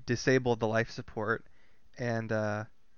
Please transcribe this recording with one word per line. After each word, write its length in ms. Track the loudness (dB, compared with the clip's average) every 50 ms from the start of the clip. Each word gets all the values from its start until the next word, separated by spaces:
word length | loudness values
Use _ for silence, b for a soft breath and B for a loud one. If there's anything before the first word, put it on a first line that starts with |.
| -2
disabled 540 | -2 -2 0 4 4 4 4 6 4 2 2
the 80 | 2
life 220 | 2 2 2 0 0
support, 540 | -4 -10 -10 -8 -6 -4 0 0 0 -2 -4 -12 -20 -20 -20 -20 -20 -20 -20 -16 -10
and, 340 | -6 -4 -2 -2 -2 -2 0
uh, 340 | 0 0 0 0 -2 -4 -6 -8 -12 -20 -20 -20 -20